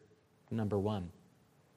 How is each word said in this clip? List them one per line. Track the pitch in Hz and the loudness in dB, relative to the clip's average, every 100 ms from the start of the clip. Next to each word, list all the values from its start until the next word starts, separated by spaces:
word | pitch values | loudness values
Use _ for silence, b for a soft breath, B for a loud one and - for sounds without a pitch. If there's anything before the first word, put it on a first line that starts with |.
| - - _ _ - | -20 -20 _ _ -6
number | 113 107 101 | -2 0 2
one. | 104 104 85 - - - - - - | 2 -2 -4 -12 -20 -20 -20 -20 -20